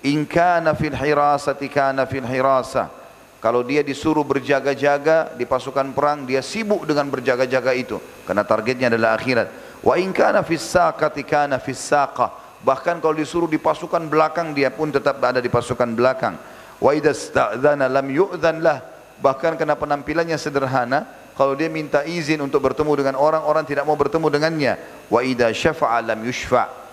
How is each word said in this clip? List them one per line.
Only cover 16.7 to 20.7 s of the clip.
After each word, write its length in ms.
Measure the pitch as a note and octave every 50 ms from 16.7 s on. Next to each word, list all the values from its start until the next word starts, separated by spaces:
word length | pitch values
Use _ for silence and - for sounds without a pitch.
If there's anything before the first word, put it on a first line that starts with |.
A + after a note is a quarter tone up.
| - -
"Wa 160 | - B2 D3
idza 160 | D3+ C#3+ D#3
sta'dzana 720 | C#3 - - - - C3 B2+ G#2+ G#2+ A#2+ C3+ D3 D3 C#3+ C3+ B2+
lam 200 | C3 C#3 C3+ C#3
yu'dzan 560 | C3+ D3+ F#3+ G3 F3+ E3+ D3 E3 D#3+ D#3 D#3+
lah." 160 | E3 D3 C3 - - - - - - - -
Bahkan 400 | - C#3 C3+ - - E3 D#3+ D#3
karena 160 | D#3+ D3+ D3
penampilannya 640 | D3 D#3 D3 D3 C#3+ - D3+ D3+ E3+ E3+ E3 D#3+ D3
sederhana, 640 | - D3+ C#3+ C#3+ C3+ B2+